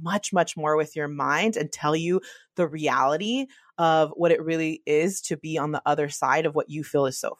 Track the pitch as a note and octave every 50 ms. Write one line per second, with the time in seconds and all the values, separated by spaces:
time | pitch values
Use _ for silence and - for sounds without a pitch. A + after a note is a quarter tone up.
0 | D#3+ E3+ F#3+ G#3 - - G3 F3+ E3 E3 - E3+ D3+ D3+ D3+ D#3 D3+ D3+ - D#3
1 | D3 D3 D3 C#3+ C#3 C#3 C#3+ D#3+ G3 A3 G#3+ A#3 F#3+ D3 - - - D3 D#3 E3
2 | E3 E3+ F3+ F#3+ - - - - _ _ _ - F3 D3+ D3 D#3 D#3 C#3+ B2+ C3
3 | C3 C3+ D3+ D#3 G3+ G#3+ A#3+ C4+ C4+ B3+ _ _ _ _ _ - E3+ D#3+ D#3+ D#3+
4 | D#3 D3 D#3 - E3+ E3+ E3 - D#3 E3 E3 D#3+ D#3+ D#3+ D#3+ - _ - D3+ D3+
5 | E3 G3 F#3+ - - - E3+ D3 - D#3+ D#3 D#3 C#3+ D3+ D3+ C#3 - C#3+ D3 D3+
6 | D3 C#3+ - - D3+ C3 C3+ D#3 D#3+ D#3 C#3+ D3+ - - D3 D#3 C#3+ - - D3
7 | C#3 C3 B2+ - - - - -